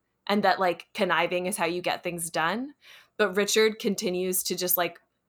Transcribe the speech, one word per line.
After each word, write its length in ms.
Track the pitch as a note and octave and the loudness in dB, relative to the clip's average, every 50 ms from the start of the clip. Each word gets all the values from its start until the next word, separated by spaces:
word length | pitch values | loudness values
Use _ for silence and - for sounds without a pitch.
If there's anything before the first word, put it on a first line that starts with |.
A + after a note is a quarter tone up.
| _ _ _ _ - - | _ _ _ _ -2 0
and 160 | G#3 G#3+ G3+ | 0 2 4
that, 160 | F#3+ - - | 4 4 4
like, 280 | F#3+ F3+ F3 - - _ - | 2 0 0 -2 -6 _ -4
conniving 520 | - G3+ F3+ E3 D#3+ E3+ F3 F3+ F3+ F3+ | -2 0 2 2 2 2 2 0 -2 -2
is 120 | F3+ F3+ - | -2 -2 -2
how 80 | F3 | -2
you 160 | E3 F3 F3+ | -2 -2 -2
get 220 | F3+ F3 - - - | -2 -2 -2 -2 -4
things 260 | F3+ E3+ E3+ E3+ E3 | -6 -6 -6 -8 -6
done. 440 | - E3 D#3 E3 F#3+ A#3 C4 D4 - _ _ - - - - _ _ - | -4 -2 0 0 0 -2 -6 -8 -12 _ _ -20 -20 -20 -20 _ _ 0
But 180 | G#3+ G3 F#3 | 0 2 2
Richard 440 | G#3 G3+ G3+ - A3 A3 A3 G#3+ - | 0 0 2 4 4 4 4 2 0
continues 640 | - G#3+ G3 - A3 F3+ F3+ F3+ F#3 F#3 F3+ - - | -4 -4 -2 -2 -2 -2 -2 -2 -2 -2 -2 -2 -2
to 120 | - F#3 | -4 -4
just, 220 | F3+ F3+ F3+ - F3+ | -2 -2 -2 0 0
like, 220 | F3 F3 - - _ _ _ _ _ | 0 -2 -4 -10 _ _ _ _ _